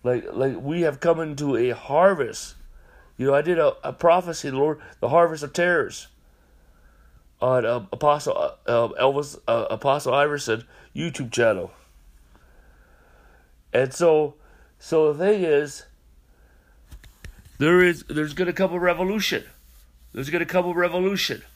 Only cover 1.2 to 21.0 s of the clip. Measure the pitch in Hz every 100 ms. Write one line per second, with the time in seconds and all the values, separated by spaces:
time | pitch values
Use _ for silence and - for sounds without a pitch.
1.2 | 156 143 147 117 123 117 - 147 190 180
2.2 | 117 - - - - - - - - -
3.2 | 131 139 156 170 147 - 139 131 170 175
4.2 | 175 156 143 135 151 151 - - 120 160
5.2 | 170 156 143 175 175 170 104 - - _
6.2 | _ _ _ _ _ _ - _ _ -
7.2 | _ _ 127 127 113 120 95 - 147 147
8.2 | 143 - 69 - - 117 117 - 135 139
9.2 | 143 - - 117 - 110 139 143 135 135
10.2 | 147 147 127 113 - - - - 165 135
11.2 | 120 123 117 95 82 - _ - - _
12.2 | _ - _ _ _ _ _ _ _ _
13.2 | _ _ _ _ _ 117 131 - 170 156
14.2 | 147 - - - _ _ - 165 156 147
15.2 | 190 208 170 147 147 - - - _ -
16.2 | _ _ _ _ _ _ _ - - _
17.2 | - - - - 151 180 180 170 - 147
18.2 | 151 143 175 175 190 175 175 175 185 214
19.2 | 202 - - - - - _ _ - -
20.2 | 139 170 165 180 175 175 175 180